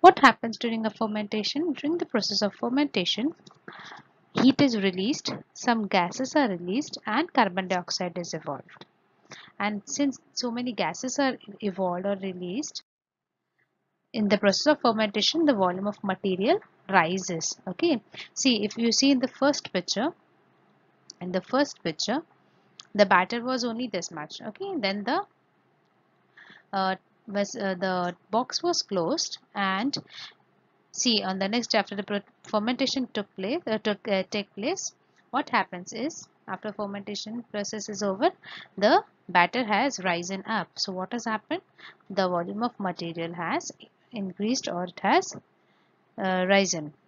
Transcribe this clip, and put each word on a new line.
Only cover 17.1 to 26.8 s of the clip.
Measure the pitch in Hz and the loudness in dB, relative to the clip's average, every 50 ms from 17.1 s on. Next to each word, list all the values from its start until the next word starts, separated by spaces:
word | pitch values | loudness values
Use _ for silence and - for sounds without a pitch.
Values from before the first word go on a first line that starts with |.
| 180 190 180 - 175 160 156 - - - - | 2 -2 -2 -2 -4 -4 -4 -6 -8 -8 -10
Okay, | - 185 - - 349 302 220 - _ - - - - _ | -10 -6 0 2 2 2 2 0 _ -18 -18 -18 -14 _
see, | - - 269 240 208 202 | 0 2 2 2 2 0
if | 208 - - | -2 -2 0
you | 233 233 | 0 2
see | 220 - 262 277 | 2 4 4 6
in | 285 254 | 4 4
the | 240 247 | 2 -2
first | - - 269 277 277 - - - _ | -2 0 2 2 2 0 -4 -4 _
picture, | 185 175 - - 196 226 311 - _ _ _ _ _ _ _ _ _ _ _ _ _ _ _ _ _ _ _ - _ | -4 -4 -2 -4 -2 -2 -2 -4 _ _ _ _ _ _ _ _ _ _ _ _ _ _ _ _ _ _ _ -16 _
in | 175 180 180 | -8 -4 -4
the | 185 185 | -4 -4
first | - - 262 285 285 - _ _ | 0 2 2 2 0 -2 _ _
picture, | 170 156 - - - 220 294 339 _ _ _ _ _ _ _ _ _ _ _ - _ _ | -6 -4 -4 -2 -2 -2 -4 -4 _ _ _ _ _ _ _ _ _ _ _ -20 _ _
the | 202 208 | 4 4
batter | 190 196 180 185 - 233 240 233 | 6 6 4 4 2 -2 -6 -4
was | 247 262 254 233 | -2 -2 -2 -2
only | 247 226 226 254 240 | -2 -4 -4 -6 -4
this | - 180 170 - | -4 -6 -6 -6
much. | 175 156 147 156 - - | -10 -10 -10 -10 -12 -12
Okay, | - - - - 381 403 381 311 | -12 -12 -10 -8 -8 -6 -4 -2
then | 202 190 196 208 202 | -2 -2 -2 -2 -2
the, | 226 277 359 415 _ _ _ _ _ _ _ _ _ _ _ _ _ _ _ _ _ _ _ _ _ _ - - - - - _ _ - | -2 -2 -2 -2 _ _ _ _ _ _ _ _ _ _ _ _ _ _ _ _ _ _ _ _ _ _ -20 -20 -20 -20 -20 _ _ -2
uh, | 196 | 0